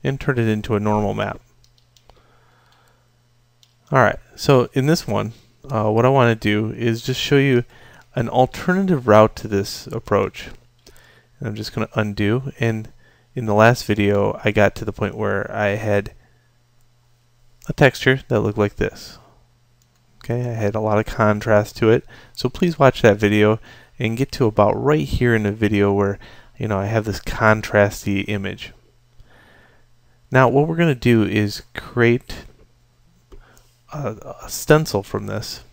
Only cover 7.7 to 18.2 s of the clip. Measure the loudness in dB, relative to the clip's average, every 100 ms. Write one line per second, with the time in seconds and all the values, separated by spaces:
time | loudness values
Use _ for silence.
7.7 | -16 -20 -20 _ -6 -2 0 0 -2 -2
8.7 | 0 2 0 4 6 6 2 -4 -4 -4
9.7 | -10 -12 -12 -2 -2 -2 -8 -18 -18 _
10.7 | _ -20 -20 _ _ _ _ -10 -10 -10
11.7 | -8 -6 -4 -4 -2 -2 -2 -4 -4 -4
12.7 | -4 -10 -20 _ _ _ -8 0 4 6
13.7 | 4 -2 0 2 2 0 -2 -2 2 2
14.7 | 2 -10 -6 -6 -4 -4 -4 -6 -4 -2
15.7 | -2 -2 -2 -2 -16 _ _ _ _ _
16.7 | _ _ _ _ _ _ _ _ _ -12
17.7 | 2 2 4 0 0